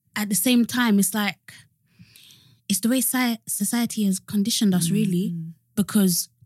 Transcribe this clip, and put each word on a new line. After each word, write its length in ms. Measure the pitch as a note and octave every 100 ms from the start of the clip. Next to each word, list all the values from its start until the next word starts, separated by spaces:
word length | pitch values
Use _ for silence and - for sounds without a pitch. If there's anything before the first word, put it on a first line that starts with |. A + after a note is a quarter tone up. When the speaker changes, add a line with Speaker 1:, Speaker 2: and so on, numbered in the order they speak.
| _
Speaker 1:
at 140 | A3 G#3
the 60 |
same 300 | G3+ B3+ B3
time, 340 | A3 B3 A#3+ G3+
it's 140 | G3
like, 400 | G#3+ G3+ - - - _ _ _ _ - - - - _ _ -
it's 100 | G3
the 100 | A3+
way 120 | C4
si-, 380 | A#3+ B3+ B3 A3+ -
society 560 | - G3+ A#3+ A3+ A3
has 140 | G3+ F#3+
conditioned 540 | - G#3 G3+ - G#3
us, 140 | F3+ E3
Speaker 2:
Mm, 40 |
Speaker 1:
really, 360 | G3+ G#3 F3+ F#3
Speaker 2:
mm. 160 | E3+ D#3+ - _
Speaker 1:
because 540 | - F#3 G#3+ F#3+ E3+ - _